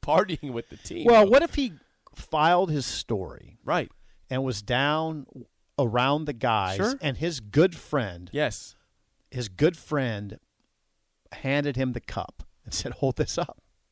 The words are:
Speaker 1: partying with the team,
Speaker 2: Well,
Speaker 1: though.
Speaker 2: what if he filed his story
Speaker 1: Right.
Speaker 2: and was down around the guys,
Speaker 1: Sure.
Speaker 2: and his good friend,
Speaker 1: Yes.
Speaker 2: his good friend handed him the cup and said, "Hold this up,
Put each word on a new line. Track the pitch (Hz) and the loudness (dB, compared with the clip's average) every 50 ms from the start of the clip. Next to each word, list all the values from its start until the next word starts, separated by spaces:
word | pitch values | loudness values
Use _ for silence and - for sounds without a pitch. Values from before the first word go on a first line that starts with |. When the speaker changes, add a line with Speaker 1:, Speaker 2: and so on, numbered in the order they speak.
| - | -2
Speaker 1:
partying | 143 156 190 214 190 160 - 151 135 | 0 2 2 2 0 -4 -6 -6 -8
with | 120 117 - - | -8 -8 -8 -10
the | - | -14
team, | - - - - - - | -16 -14 -10 -8 0 4
Speaker 2:
Well, | 233 233 214 208 | 8 8 8 8
Speaker 1:
though. | 196 | 8
Speaker 2:
what | 240 294 | 6 4
if | 339 - - | 4 2 0
he | 285 269 208 156 - _ _ _ _ _ - - | -2 -4 -4 -6 -10 _ _ _ _ _ -20 -20
filed | - - - - 151 156 170 180 180 190 170 | -20 -10 -4 0 2 4 4 4 4 4 2
his | 151 139 123 | 0 -2 -4
story | - - - - - 113 95 92 90 - - - - - _ - | -4 -6 -8 -6 -4 -4 -4 -4 -8 -12 -16 -18 -20 -20 _ -6
Speaker 1:
Right. | - 170 170 107 - - - - - - - - - | -2 -2 -2 -2 -6 -10 -20 -20 -20 -20 -20 -10 -6
Speaker 2:
and | 127 131 135 | -4 -4 -2
was | 127 113 101 | -4 -4 -6
down | 101 123 123 131 139 147 151 160 160 160 160 147 - - - 135 - - _ _ _ _ _ | -4 -2 0 0 2 2 0 0 -2 -4 -6 -8 -12 -14 -18 -18 -20 -20 _ _ _ _ _
around | - 131 110 110 120 127 139 147 156 156 | -2 0 2 2 2 2 4 2 0 0
the | 143 | -4
guys, | 120 110 127 120 110 104 95 92 95 | -4 -2 0 2 2 2 2 0 0
Speaker 1:
Sure. | 98 196 240 277 269 | 0 0 0 -2 -2
Speaker 2:
and | 160 143 120 | -4 -4 -4
his | - 156 175 156 131 | -2 -4 -4 -4 -6
good | 107 104 - 147 180 190 165 | -8 0 4 4 4 4 2
friend, | - - - 156 135 110 95 87 87 90 - | -4 -8 -4 -2 -2 -2 -2 -6 -10 -12 -8
Speaker 1:
Yes. | - 147 151 117 - - - - - _ _ _ _ _ _ _ _ _ _ _ | -4 -2 -2 -2 -4 -6 -12 -18 -20 _ _ _ _ _ _ _ _ _ _ _
Speaker 2:
his | 131 127 117 98 | -8 -8 -8 -8
good | 92 - 147 180 170 | 0 2 2 2 2
friend | - - - 151 139 131 120 107 101 104 101 - - _ _ _ _ _ _ _ _ _ _ _ _ _ _ _ _ _ _ | 0 -6 -4 -2 -2 -2 -2 -4 -4 -6 -10 -12 -14 _ _ _ _ _ _ _ _ _ _ _ _ _ _ _ _ _ _
handed | - - - 135 139 147 143 147 127 | -14 -8 -4 -2 -2 0 -2 -2 -2
him | 131 131 127 | -2 -2 -2
the | 120 123 | -4 -6
cup | - - - - 85 - - - - - _ _ _ | -8 -8 -6 -8 -8 -8 -10 -16 -18 -18 _ _ _
and | 113 | -10
said, | - - - 127 | -8 -8 -6 -8
"Hold | 120 - 143 135 - | -4 -2 0 0 0
this | - 135 - - 170 | 0 -2 -2 -2 -4
up, | 156 - - - _ _ _ _ _ _ | -4 -6 -8 -14 _ _ _ _ _ _